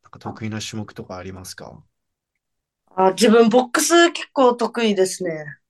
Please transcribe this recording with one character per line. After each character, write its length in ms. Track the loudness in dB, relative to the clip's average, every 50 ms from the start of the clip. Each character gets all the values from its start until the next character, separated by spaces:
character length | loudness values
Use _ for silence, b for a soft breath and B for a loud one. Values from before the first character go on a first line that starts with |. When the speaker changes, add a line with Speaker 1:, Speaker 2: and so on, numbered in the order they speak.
| _
Speaker 1:
な 60 | _
ん 20 |
か 80 | -20 -16
得 260 | -14 -14 -14 -10 -10
意 40 | -10
な 100 | -10 -10
種 180 | -12 -10 -10 -12
目 140 | -12 -12 -14
と 100 | -18 -16
か 140 | _ -16
あ 60 | -16 -14
り 80 | -16
ま 120 | -16 -16 -18
す 120 | -18 -18
か？ 280 | -18 -20 -20 -20 -20 _ _ _ _ _ _ _ _ _ _ _ _ _ _ _ _ _ _ _ _ _ _ _
Speaker 2:
あ、 160 | 2 2 2
自 180 | 2 4 4 4
分 200 | 6 6 6 6
ボ 180 | 4 2 0
ッ 20 | 2
ク 100 | -2 -2
ス 300 | 0 2 4 4 4 4
結 160 | 0 -4 -16 _
構 220 | _ 2 2 2 2
得 320 | 0 -6 -6 -4 -2 -2
意 100 | -2 2
で 100 | 0 0
す 160 | -2 -2 -8 -8
ね。 220 | -10 -10 -10 -14 -16 -18 _ _ _